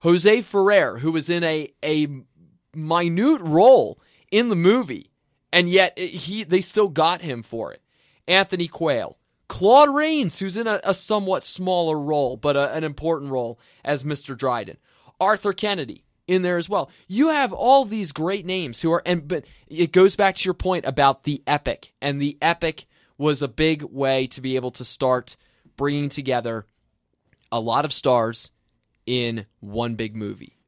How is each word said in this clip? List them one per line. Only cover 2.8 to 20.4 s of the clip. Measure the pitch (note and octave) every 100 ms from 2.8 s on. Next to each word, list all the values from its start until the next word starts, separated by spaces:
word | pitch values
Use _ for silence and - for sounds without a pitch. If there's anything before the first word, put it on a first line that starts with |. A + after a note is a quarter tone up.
| D#3 E3 F3 E3+ B3 D#4
role | E3 D#3 A3 B3+ A#2 - _ _ _
in | G#3 A#3+
the | F#3+
movie, | E3+ A#3+ G3 A#2+ - _ _ _ _
and | F3 F3
yet | F#3 F#3 -
he, | F3+ F3 C#3 G#3
they | F3+ F#3
still | F#3+ - G3+
got | D3 D#3+ F#3
him | F3 A#2+
for | A2 A2+ F2+
it. | - _ _ _ _ -
Anthony | F#3 F#3+ F#3 E3+
Quayle, | - D#3+ B2+ F#2 - _ _ _
Claude | - F#3+ B3+ D4
Rains, | C#4 D#4 D#4 G#3+ -
who's | F#3+ F#3+
in | A3+
a, | G#3
a | -
somewhat | F#3 - G#3+ F#3+ F3+
smaller | - - F#3 F3+ E3 D#3
role, | C#3+ D3+ C3+ A#2
but | D3 C#3
a, | C#3
an | C3+
important | D#3 C#3+ D#3 E3 C#3+
role | C3 A#2 A#2 _ _
as | - D3
Mister | C3+ D3 -
Dryden, | B2+ C3+ A#2+ F#2+ - _ _ _ _
Arthur | F#3+ G#3 G#3
Kennedy | F#3 G#3 G3 C3 - _ _ -
in | F#3
there | F3+ F3
as | E3+
well. | G3 C#3+ _ _
You | F#3+ D#4
have | D4+ B3+
all | - A#3 C4+
these | B3 A3 F#3
great | C#3+ D#3+ G3+
names | F3 F#3 D#3+ A#2
who | E3
are, | E3 -
and, | F3 C#3+
but | E3+ - - _
it | D#3 E3+
goes | - F#3+ -
back | G3
to | F#3+